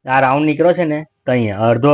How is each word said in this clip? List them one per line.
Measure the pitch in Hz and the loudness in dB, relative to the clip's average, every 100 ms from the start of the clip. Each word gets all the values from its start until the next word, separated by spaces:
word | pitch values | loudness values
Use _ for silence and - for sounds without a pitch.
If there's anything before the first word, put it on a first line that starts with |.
| 131 | -4
આ | 135 131 | 0 2
રાઉન્ડ | 143 151 | 0 0
નીકળ્યો | 147 170 175 | 0 0 0
છે | 160 | -2
ને, | 151 156 _ | -6 -10 _
તો | - | -4
અહીંયા | 123 110 101 113 | -2 -2 -2 0
અડધો | 117 143 | 2 2